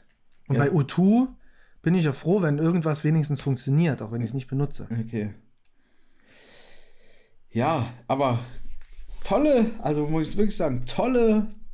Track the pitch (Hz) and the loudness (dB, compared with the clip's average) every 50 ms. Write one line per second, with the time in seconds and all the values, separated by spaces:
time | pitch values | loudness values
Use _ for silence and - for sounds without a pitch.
0 | _ _ _ _ _ _ - - - - 139 131 143 143 180 160 135 - - - | _ _ _ _ _ _ -20 -20 -6 -2 0 2 2 2 2 2 0 0 0 2
1 | 185 196 214 240 262 262 - - - - - - - _ - - - 160 175 190 | 4 4 6 4 4 0 -4 -12 -20 -20 -20 -20 -20 _ -20 -6 0 2 2 4
2 | 165 147 131 - - 156 190 214 175 151 147 147 160 165 175 180 156 160 147 147 | 2 2 0 -2 0 0 2 2 2 2 0 2 2 2 2 2 2 0 -2 0
3 | - 151 160 160 147 135 147 131 - 143 135 120 - 131 139 151 175 165 123 - | 0 2 2 2 2 0 -2 -2 -2 -2 -2 -2 0 0 2 2 4 2 0 -2
4 | 113 104 117 117 120 110 120 135 131 - 135 135 143 139 - - - - 113 117 | -6 -6 -4 -4 -4 -4 -4 -6 -8 -6 -2 -2 -2 -2 -4 -8 -8 -6 -6 -6
5 | 110 113 120 110 104 101 98 - _ _ _ _ _ _ _ _ _ _ _ - | -4 -4 -4 -4 -4 -4 -8 -12 _ _ _ _ _ _ _ _ _ _ _ -20
6 | - _ _ _ _ _ - - - - - - - - - - - - - - | -20 _ _ _ _ _ -20 -20 -20 -20 -20 -20 -20 -20 -20 -20 -20 -20 -20 -20
7 | - - - - - _ - - - - - 113 123 151 165 139 117 - - - | -20 -20 -20 -20 -20 _ -20 -20 -20 -6 -4 -2 0 0 0 0 -2 -4 -8 -14
8 | - - 135 135 143 127 120 120 - - - - - - - - - - - - | -6 -4 -2 0 0 0 0 -2 -4 -6 -8 -6 -6 -4 -6 -6 -8 -10 -12 -12
9 | - - - - - - 196 233 302 302 285 240 220 - - - - 147 147 151 | -12 -10 -8 -6 -2 0 0 2 4 4 4 4 2 0 -2 -4 -4 -2 -2 0
10 | 151 151 156 160 156 - - 202 214 208 - - 180 147 127 123 123 - - - | 0 0 0 -2 -2 -2 2 2 4 4 4 2 0 0 0 -2 -4 -4 -2 -2
11 | 190 247 262 240 233 226 214 214 208 - - - - - | 0 2 2 4 4 4 4 2 2 -2 -6 -10 -12 -12